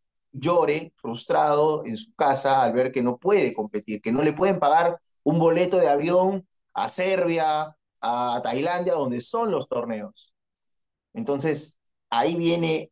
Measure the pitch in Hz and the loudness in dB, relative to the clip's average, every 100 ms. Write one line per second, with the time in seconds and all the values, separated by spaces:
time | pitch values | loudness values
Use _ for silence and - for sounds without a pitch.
0 | _ _ _ 135 160 170 147 151 165 _ | _ _ _ -6 0 2 2 0 -6 _
1 | 117 120 - 156 151 147 156 151 135 110 | -12 -8 -2 2 2 2 2 0 -4 -10
2 | - - 143 131 139 135 120 120 127 131 | -8 -2 0 0 2 2 2 2 0 0
3 | 123 123 185 202 123 - 107 104 104 104 | -2 -2 2 2 2 -2 -6 -8 -8 -8
4 | 113 127 156 151 190 185 143 160 170 175 | -2 0 0 2 0 2 2 4 2 -2
5 | _ _ 143 165 165 165 180 185 160 143 | _ _ 0 2 4 4 2 2 4 2
6 | 160 180 190 196 - _ _ - 110 - | 2 2 2 -2 -8 _ _ -6 -6 -2
7 | 185 185 170 165 156 151 156 - _ _ | 0 0 0 0 0 0 -4 -10 _ _
8 | 113 123 123 123 117 127 160 180 180 165 | -4 -2 -2 -2 -2 -2 -2 -2 0 0
9 | 135 120 - 233 226 156 - 120 117 110 | -2 -4 -4 -2 -2 -2 -2 -6 -4 -8
10 | 104 - _ _ _ _ _ _ _ _ | -10 -16 _ _ _ _ _ _ _ _
11 | _ 117 117 143 156 147 - - _ _ | _ -10 -4 -2 -2 -4 -8 -16 _ _
12 | _ 117 160 170 165 170 165 156 - | _ 0 0 0 0 0 0 -2 -6